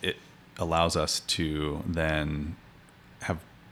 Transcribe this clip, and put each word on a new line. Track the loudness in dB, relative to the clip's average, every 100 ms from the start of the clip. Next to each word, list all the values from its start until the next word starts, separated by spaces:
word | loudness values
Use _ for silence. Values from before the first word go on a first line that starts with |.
It | -4 -4 -8 -20 -12 -4
allows | 2 4 4 4
us | 0 0
to | -2 0 0 0 -2 -2 -2
then | 0 2 2 0 -2 -4 -8 -14 -20 -20 -20 -20 -8
have | -4 -4 -6 -20 -4